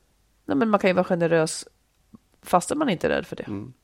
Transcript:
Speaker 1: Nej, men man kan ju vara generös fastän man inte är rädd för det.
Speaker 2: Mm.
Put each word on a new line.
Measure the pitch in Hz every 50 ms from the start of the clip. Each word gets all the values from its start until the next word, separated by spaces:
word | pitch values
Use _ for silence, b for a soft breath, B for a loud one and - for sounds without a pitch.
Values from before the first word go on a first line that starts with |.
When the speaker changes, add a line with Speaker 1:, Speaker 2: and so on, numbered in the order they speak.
| _ _ _ _ _ _ _ _ -
Speaker 1:
Nej, | - 294
men | 269 233 220
man | 208 196
kan | - 190
ju | 175
vara | 180 180
generös | - 185 170 170 165 165 165 160 160 - - - - _ _ _ _ _ _ _ _ - - _ _ _ _
fastän | - - - 175 - - 269 302
man | 311 254
inte | 175 - -
är | 73
rädd | 71 69 -
för | - -
det. | - -
Speaker 2:
Mm. | - 104 101 113 127 - _